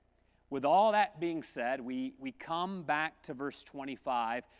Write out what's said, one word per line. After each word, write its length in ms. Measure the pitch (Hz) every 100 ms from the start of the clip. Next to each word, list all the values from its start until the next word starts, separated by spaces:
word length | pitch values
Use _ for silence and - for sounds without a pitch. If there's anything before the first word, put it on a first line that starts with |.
| _ _ _ _ _
with 140 | 135
all 300 | 139 180 220
that 260 | 208 202 151
being 240 | 170 165
said, 380 | - 139 120 135
we, 320 | 123 127 131 135
we 140 | 135
come 520 | - - 165 185 190
back 400 | 151 151 160 -
to 100 | -
verse 300 | 131 139 -
twenty-five. 840 | - 143 135 123 139 123 113 123 -